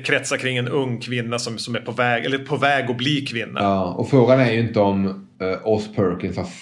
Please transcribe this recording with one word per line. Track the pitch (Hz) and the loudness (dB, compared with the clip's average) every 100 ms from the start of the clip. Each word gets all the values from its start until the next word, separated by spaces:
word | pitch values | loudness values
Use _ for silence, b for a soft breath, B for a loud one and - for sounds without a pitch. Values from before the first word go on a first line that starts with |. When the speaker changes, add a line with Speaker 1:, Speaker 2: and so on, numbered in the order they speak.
Speaker 1:
kretsar | 127 139 - 131 | 0 0 0 -4
kring | 131 123 | -2 -2
en | 123 | -2
ung | 147 131 113 | -2 -2 -4
kvinna | 123 123 117 120 | -6 -6 -4 -4
som, | 123 110 | -6 -8
som | - | -6
är | 117 | -6
på | - | -4
väg, | 110 - 117 | 0 2 2
eller | - 135 | 0 -4
på | 139 143 | -2 0
väg | 139 139 123 | 2 2 0
att | 120 | -2
bli | 127 147 135 | 0 0 -2
kvinna. | 113 107 67 | -6 -6 -2
Speaker 2:
Ja, | 101 98 92 | 0 2 0
och | 87 - | -4 2
frågan | 139 117 131 | 4 6 6
är | 123 | 4
ju | 113 | 2
inte | 117 110 | 2 2
om, | 101 98 98 95 - - | 2 2 0 -4 -12 -6
eh, | 92 95 110 | -4 -2 0
Oz | 107 104 - | 0 0 0
Perkins | 90 - 95 90 | 0 0 -4 -6
har | 90 - | -8 -10